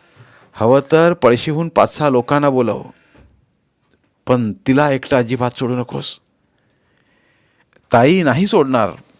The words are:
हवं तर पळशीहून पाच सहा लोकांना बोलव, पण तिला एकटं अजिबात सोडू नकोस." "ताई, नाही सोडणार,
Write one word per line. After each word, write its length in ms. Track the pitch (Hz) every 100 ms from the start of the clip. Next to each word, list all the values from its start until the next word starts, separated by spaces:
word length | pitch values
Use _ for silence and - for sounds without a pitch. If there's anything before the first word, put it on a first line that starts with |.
| _ _ - _ _
हवं 280 | - 110 135 139
तर 200 | 160 170
पळशीहून 560 | 175 120 120 160 151 170
पाच 280 | - 104 -
सहा 120 | 151
लोकांना 420 | 123 120 147 143
बोलव, 320 | 127 113 101 - - _ _ _ _ _ _ _ _ _ _ _ _ -
पण 260 | 123 110 92 -
तिला 240 | 131 147
एकटं 260 | 135 - 135
अजिबात 340 | 117 123 123
सोडू 260 | - 120 123
नकोस." 420 | 117 - - - _ _ _ _ _ _ _ _ _ _ _ _ _ _ _ _ _
"ताई, 300 | 117 131 185
नाही 240 | 151 123 196
सोडणार, 440 | 180 139 127 101 - _